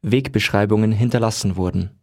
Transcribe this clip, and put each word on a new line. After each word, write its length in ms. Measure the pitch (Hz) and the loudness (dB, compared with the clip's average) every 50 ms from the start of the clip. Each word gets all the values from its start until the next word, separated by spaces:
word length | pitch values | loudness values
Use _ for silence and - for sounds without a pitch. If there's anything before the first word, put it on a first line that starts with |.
Wegbeschreibungen 880 | - 104 107 135 131 135 - 110 - - - 101 104 101 107 107 110 107 | 0 2 0 0 0 0 -2 -2 -2 2 2 2 2 2 2 2 2 2
hinterlassen 640 | 110 104 120 120 117 120 113 110 107 - - 98 90 | 2 2 0 0 2 0 0 -2 -2 -2 -4 -4 -2
wurden. 360 | 92 92 90 87 92 92 92 - _ | 0 -2 -2 -2 -2 -4 -4 -8 _